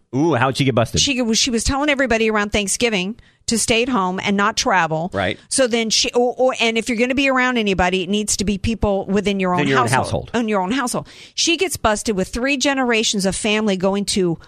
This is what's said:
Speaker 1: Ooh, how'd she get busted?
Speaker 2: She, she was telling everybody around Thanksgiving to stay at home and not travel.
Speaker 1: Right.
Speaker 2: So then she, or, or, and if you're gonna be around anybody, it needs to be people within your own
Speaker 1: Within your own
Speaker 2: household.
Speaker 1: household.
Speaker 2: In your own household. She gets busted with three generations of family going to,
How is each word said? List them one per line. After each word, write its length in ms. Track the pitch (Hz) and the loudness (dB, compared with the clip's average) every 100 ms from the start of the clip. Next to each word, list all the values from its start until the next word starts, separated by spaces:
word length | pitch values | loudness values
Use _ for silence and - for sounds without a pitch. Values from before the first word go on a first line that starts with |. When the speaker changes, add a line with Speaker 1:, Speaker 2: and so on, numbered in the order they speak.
| _ 127 | _ 0
Speaker 1:
Ooh, 200 | 170 123 | 2 2
how'd 220 | 135 135 | 2 2
she 60 | |
get 120 | 135 120 | 2 2
busted? 260 | 113 82 | 2 0
Speaker 2:
She, 320 | - 254 233 220 | 0 0 0 0
she 160 | - | 0
was 120 | 226 | 0
telling 260 | - 277 302 | -2 0 0
everybody 420 | 277 262 226 220 | 0 2 2 2
around 200 | 214 208 | 0 0
Thanksgiving 680 | 220 202 - 240 202 185 226 - _ - | -2 -2 0 0 0 -4 -8 -16 _ -4
to 140 | 226 | -2
stay 240 | - 226 | 0 0
at 60 | 247 | 0
home 300 | 247 185 185 | 0 0 -2
and 120 | 196 202 | -2 0
not 220 | 208 220 | 0 0
travel. 540 | 254 185 160 156 170 | 0 2 2 -2 -4
Speaker 1:
Right. 240 | 98 98 - - | -2 -2 -4 -4
Speaker 2:
So 180 | - 254 | -2 0
then 240 | 233 226 | 0 0
she, 200 | - 247 | -2 0
or, 200 | 240 247 233 | 0 0 2
or, 200 | 254 - | 0 2
and 160 | 226 226 | 0 0
if 140 | 220 | -2
you're 80 | 220 | 0
gonna 160 | 247 | 0
be 160 | 262 277 | 2 2
around 280 | 262 254 247 | 2 2 0
anybody, 440 | 208 185 180 185 | 0 2 2 0
it 80 | 175 | -2
needs 280 | 208 214 - | -2 -2 -2
to 60 | |
be 140 | 202 196 | -2 -2
people 480 | - 220 214 196 - | -2 -2 -2 -2 -2
within 340 | 202 202 196 | -2 0 0
your 140 | 185 | 0
own 60 | 180 | 0
Speaker 1:
Within 120 | 143 | 2
your 80 | 135 | 2
own 60 | 240 | 2
Speaker 2:
household. 420 | 131 - - - | 2 0 -4 -4
Speaker 1:
household. 120 | 226 | -4
Speaker 2:
In 80 | 220 | -2
your 120 | 208 | -2
own 100 | 180 | -2
household. 360 | 262 254 175 143 - - - | -2 -2 -6 -8 -16 -12 -4
She 220 | 320 339 | 0 0
gets 200 | 359 - | -2 0
busted 380 | 226 208 - 190 | 0 0 0 -2
with 140 | 185 | -2
three 280 | 240 262 277 | -2 -2 0
generations 680 | 285 269 247 220 220 208 190 | 0 0 2 2 0 0 0
of 80 | 180 | 0
family 420 | 220 214 220 190 | 0 0 0 0
going 280 | 196 202 202 | 0 0 -2
to, 340 | 214 180 165 | 0 0 -2